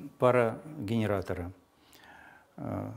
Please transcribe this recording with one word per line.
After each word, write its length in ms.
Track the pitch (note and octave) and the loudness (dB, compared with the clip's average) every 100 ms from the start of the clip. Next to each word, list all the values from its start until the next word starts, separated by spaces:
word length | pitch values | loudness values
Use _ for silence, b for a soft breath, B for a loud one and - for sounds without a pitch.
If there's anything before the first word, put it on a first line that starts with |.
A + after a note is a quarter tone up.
| C#3+ - | -10 2
парогенератора. 1300 | B2+ B2 A2+ B2 - - G2+ A2+ G#2 G2 F2+ F2+ F2+ - _ _ B B B B B B B - | 6 6 4 0 -10 -8 -2 0 2 0 -2 -6 -8 -12 _ _ B B B B B B B -12
Э, 360 | - G2+ G#2 | -8 -6 -6